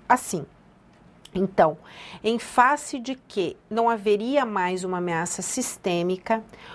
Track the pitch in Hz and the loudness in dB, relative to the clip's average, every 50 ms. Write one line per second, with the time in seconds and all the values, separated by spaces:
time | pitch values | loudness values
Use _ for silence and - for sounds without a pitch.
0 | - - 240 254 - - - 160 - - _ _ _ _ _ _ _ _ _ _ | 0 2 2 2 2 -4 -6 -6 -6 -8 _ _ _ _ _ _ _ _ _ _
1 | - - - - - - - 180 190 190 - - 170 156 156 - - - - - | -20 -20 -20 -20 -20 -8 -2 -2 -2 2 4 6 6 6 4 -2 -10 -20 -20 -18
2 | - - - - - 214 233 226 - - - 247 240 262 294 294 - - - 262 | -18 -18 -18 -4 -2 -2 -2 -2 -4 0 4 6 6 6 4 2 -2 -8 -8 -8
3 | 226 262 262 262 _ - - 208 170 147 - - _ _ 214 226 233 233 233 214 | -6 -8 -10 -10 _ -8 -4 -2 -2 -2 -4 -8 _ _ -2 0 2 2 0 2
4 | 196 214 208 202 220 247 285 285 254 226 208 196 180 180 185 180 185 185 185 180 | 2 2 2 2 2 0 0 0 0 0 0 -2 0 0 -2 -4 -4 -4 -4 -2
5 | 175 180 170 165 175 175 - - 180 - - 254 247 - - - - 190 175 175 | -2 -2 -2 -2 -2 -4 -6 -8 -8 -6 -4 -4 -4 -6 -8 -6 -4 -2 0 0
6 | 170 180 185 185 - - 226 220 220 - - - - - | 0 -2 -2 -4 -2 -2 -2 -2 -4 -10 -20 -20 -20 -20